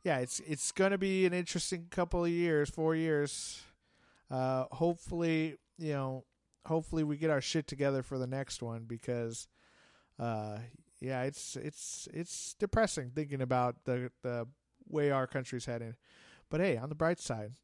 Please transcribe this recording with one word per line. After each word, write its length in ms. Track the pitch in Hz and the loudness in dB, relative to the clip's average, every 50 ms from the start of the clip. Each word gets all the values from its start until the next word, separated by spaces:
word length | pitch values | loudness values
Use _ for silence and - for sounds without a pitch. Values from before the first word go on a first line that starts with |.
| _ | _
yeah, 160 | 185 156 131 | 2 2 2
it's, 220 | 127 123 - - | 2 -2 -2 -6
it's 320 | - 160 151 143 - - - | -4 -4 -4 -2 -2 -4 2
gonna 260 | - 190 196 196 190 | 4 4 4 4 4
be 280 | 190 196 190 185 185 | 2 2 4 4 4
an 60 | 180 175 | 4 4
interesting 520 | 180 180 - - 180 - - - 170 170 175 | 2 -2 0 -2 -2 -2 -2 -4 -4 -6 -6
couple 340 | - - 180 170 - 180 175 | 0 0 0 2 2 2 2
of 60 | 170 | 2
years, 400 | 170 170 175 170 160 147 147 139 | 2 2 4 4 4 4 4 2
four 240 | - - 160 160 160 | 0 0 2 2 4
years. 680 | 160 160 165 156 147 147 143 - - - - - - - - _ _ _ _ _ _ _ _ _ _ _ _ | 4 4 2 4 2 2 0 -2 -6 -8 -8 -10 -12 -16 -20 _ _ _ _ _ _ _ _ _ _ _ _
Uh, 340 | 131 127 131 131 131 131 131 - - | -2 0 0 2 2 0 0 -2 -2
hopefully, 840 | 123 156 170 175 170 - - 175 170 170 165 160 160 156 160 143 - _ _ _ - | 0 2 2 2 0 -4 -6 -2 0 2 2 4 2 2 0 -4 -8 _ _ _ -8
you 140 | 165 156 147 | -4 -2 -2
know, 320 | 139 135 131 131 131 135 _ _ _ _ _ _ _ _ | -2 -2 -4 -4 -6 -10 _ _ _ _ _ _ _ _
hopefully 380 | - 160 165 160 - - 160 156 | 0 0 0 0 0 0 2 2
we 120 | 147 147 143 | 2 2 2
get 100 | 160 160 | 2 4
our 100 | 151 139 127 | 4 4 2
shit 240 | - - 165 143 | 2 0 0 0
together 360 | - - 135 143 139 135 135 123 | 0 -2 0 2 2 2 2 -2
for 160 | - 139 131 | -2 -4 -4
the 80 | 127 | -2
next 360 | 123 131 135 135 - - - 123 | -2 -2 -4 -4 -4 -6 -6 -6
one 220 | 117 117 117 113 | -6 -6 -8 -8
because, 640 | 113 117 113 - - 123 120 120 117 113 117 - _ _ _ _ _ _ _ - _ _ _ _ _ _ - | -8 -10 -8 -4 -2 -2 -2 -2 -4 -4 -8 -12 _ _ _ _ _ _ _ -20 _ _ _ _ _ _ -6
uh, 400 | 120 117 113 107 107 107 104 107 117 120 - - - _ _ _ | -4 -2 -2 -2 -4 -4 -6 -8 -10 -12 -14 -20 -20 _ _ _
yeah, 220 | - 127 131 127 127 | -6 -4 -2 -2 -2
it's, 320 | 135 143 - - - - | -2 -4 -6 -10 -10 -8
it's, 520 | 139 - 151 - - - - - - - - - | -8 -8 -8 -10 -10 -12 -10 -10 -10 -12 -10 -8
it's 420 | 160 170 - - - - - - _ | -8 -8 -6 -8 -10 -10 -10 -4 _
depressing 520 | 214 202 - 226 220 202 - - 135 123 123 | -2 2 4 4 4 4 2 -4 -6 -4 -4
thinking 280 | 151 151 143 143 135 131 | -4 -4 -2 -2 -2 0
about 340 | 123 131 127 123 123 120 - _ | 2 4 4 4 2 0 -2 _
the, 260 | - 127 123 123 123 _ _ _ | -2 0 0 -2 -4 _ _ _
the 240 | 127 120 120 117 123 139 _ _ _ _ _ - - | -4 -4 -4 -4 -6 -10 _ _ _ _ _ -16 -4
way 220 | - 151 147 143 | 0 2 2 4
our 160 | 139 135 131 | 4 4 2
country's 400 | 123 - 139 127 - - 123 - | 0 -2 -4 -4 -4 -6 -6 -4
heading. 280 | - 123 117 117 113 117 _ _ _ - - - - - - - _ | -4 -6 -6 -6 -8 -10 _ _ _ -20 -20 -20 -20 -20 -20 -10 _
But 120 | - 156 | 0 2
hey, 180 | 180 196 147 113 | 4 4 2 2
on 100 | 117 151 | 0 -6
the 60 | 151 | -2
bright 260 | 151 165 165 175 - | 2 2 2 2 0
side 320 | - - 127 110 107 104 127 _ | -2 -4 -4 -4 -4 -8 -10 _